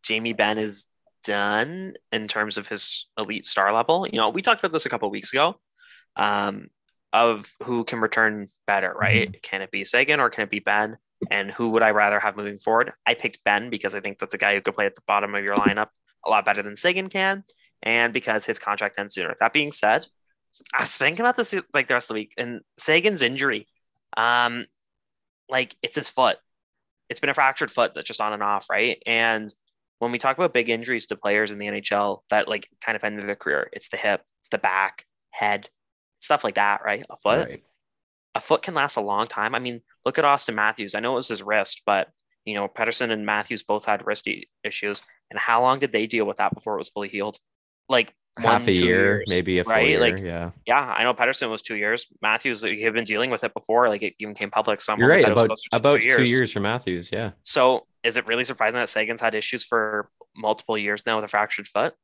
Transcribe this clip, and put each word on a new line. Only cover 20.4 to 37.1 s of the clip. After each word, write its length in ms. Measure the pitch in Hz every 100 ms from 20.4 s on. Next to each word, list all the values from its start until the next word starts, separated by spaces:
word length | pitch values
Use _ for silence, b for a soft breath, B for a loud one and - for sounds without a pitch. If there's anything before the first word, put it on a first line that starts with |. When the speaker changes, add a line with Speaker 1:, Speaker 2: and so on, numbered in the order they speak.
| _ - -
Speaker 1:
I 80 | 131
was 160 | - -
thinking 240 | 135 175
about 160 | 240 254
this, 160 | - 190 -
like, 140 | 143 127
the 60 |
rest 120 | 123 -
of 100 | 110
the 60 |
week, 120 | 107 -
and 240 | 120 120 _ -
Seguin's 460 | - 160 202 185
injury, 460 | 120 135 139 104 - _ _ _ - -
um, 480 | 117 120 120 120 - _ _ _ _ _ _ _ -
like, 280 | 127 127 -
it's 120 | - 151
his 140 | 127
foot. 280 | - 123 - _ _ _ _ _ _ -
It's 100 | 117
been 100 | 143
a 40 | 139
fractured 340 | 135 135 147
foot 200 | - 110
that's 140 | 76 -
just 140 | -
on 120 | 107
and 80 | 107
off, 260 | 101 101 -
right? 320 | 101 117 - 107
And 480 | 117 117 110 107 - _ _ _ -
when 120 | 117
we 60 | 120
talk 200 | 135 131
about 160 | -
big 160 | 123 117
injuries 360 | 113 120 120 -
to 80 | 101
players 360 | 101 104 104
in 80 | 104
the 80 | 104
N 80 | 104
H 160 | -
L 320 | 101 101 95 -
that, 180 | 107 -
like, 200 | 107 - _
kind 120 | - 107
of 80 |
ended 240 | 107 104 101
their 80 | 101
career, 340 | - 71 -
it's 160 | 101 -
the 80 | -
hip, 260 | 107 98 _ _
it's 80 | -
the 80 | 110
back, 480 | 101 95 95 - - _ _
head, 400 | - 104 101 - _ _ _ _ -
stuff 240 | - 147
like 120 | 110 101
that, 260 | 101 101
right? 220 | - 104
A 60 | -